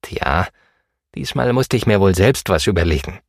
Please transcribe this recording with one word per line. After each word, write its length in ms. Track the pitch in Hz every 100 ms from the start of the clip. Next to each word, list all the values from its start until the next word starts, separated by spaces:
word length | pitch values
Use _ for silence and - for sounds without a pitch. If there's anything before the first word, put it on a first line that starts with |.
Tja, 460 | - - 65 78 90 _ _ _ _ _ _
diesmal 400 | - 135 139 123
musste 240 | 123 131 120
ich 80 |
mir 140 | 113 101
wohl 160 | 98
selbst 340 | 90 107 131 -
was 160 | 85
überlegen. 540 | - 87 85 73 80 95